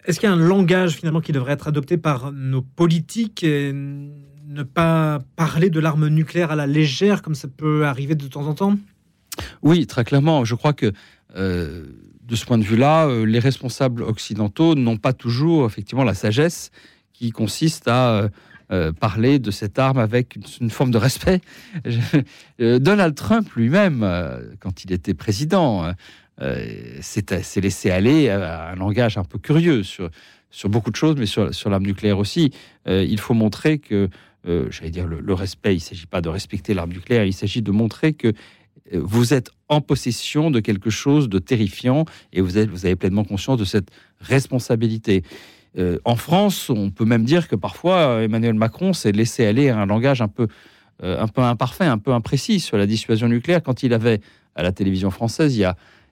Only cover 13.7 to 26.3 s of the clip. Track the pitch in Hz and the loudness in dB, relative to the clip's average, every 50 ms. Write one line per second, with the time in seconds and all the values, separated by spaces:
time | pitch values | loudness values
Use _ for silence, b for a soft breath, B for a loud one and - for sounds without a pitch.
13.7 | - - 139 127 120 117 - - 107 - - - 110 107 107 104 - - 160 165 | -4 -2 -2 -2 -2 -2 -4 -4 -6 -6 -6 -8 -4 -4 -4 -2 0 2 2 4
14.7 | 160 139 123 117 113 107 - 131 127 - - 117 117 123 151 165 170 156 127 110 | 4 4 2 0 0 0 0 -2 -2 -2 -2 -4 -2 0 2 2 2 2 2 0
15.7 | - - 101 - 117 131 135 110 92 - - 107 104 127 156 170 160 - - - | -2 -6 -10 -6 -2 0 0 0 0 0 0 0 2 2 2 0 0 -4 -12 -18
16.7 | b b b b b b b b _ _ 120 117 113 - 113 101 - - 160 160 | b b b b b b b b _ _ -8 -6 -4 -4 -4 -4 -2 -2 -2 -2
17.7 | 156 - - 120 120 127 127 120 113 101 107 101 B B B B B B B - | -2 -2 0 0 2 4 4 4 2 2 0 -2 B B B B B B B -4
18.7 | 95 92 80 80 82 - - 113 - 107 113 131 143 143 117 107 98 - 107 98 | -2 -2 0 -2 -2 -2 -2 -2 0 2 2 4 2 2 2 -2 -4 -4 -6 -6
19.7 | - - 131 135 131 135 113 104 117 123 123 - - - - - - - 123 110 | -2 0 0 2 2 2 0 0 0 0 -2 -2 -6 -14 -16 -16 -8 -6 -4 -4
20.7 | - - 131 127 117 110 101 131 - - - 180 185 185 B B B B B B | -2 0 0 2 2 2 2 2 0 0 0 0 0 0 B B B B B B
21.7 | 214 165 - 117 117 117 113 107 - 147 127 B B B B B B - 120 117 | -12 -10 -6 -2 -2 -2 0 0 0 0 0 B B B B B B 0 2 4
22.7 | 120 127 135 180 208 208 185 160 143 - - - 214 233 208 - - 123 113 117 | 4 4 4 4 4 4 2 2 0 -2 0 2 2 2 2 0 -2 0 0 2
23.7 | 156 202 208 185 147 120 107 95 87 90 85 69 64 60 60 55 104 - - 101 | 4 4 4 2 2 0 0 0 0 -2 -4 -4 -8 -10 -12 -16 -18 -12 -10 -10
24.7 | 92 - - 92 92 87 - 104 90 - - - 98 101 147 156 196 190 165 131 | -10 -10 -6 -6 -6 -4 -4 -4 -6 -4 -4 -4 -4 -2 -2 0 2 2 2 2
25.7 | 107 92 80 85 90 B B B B B B B | 0 0 -2 -4 -6 B B B B B B B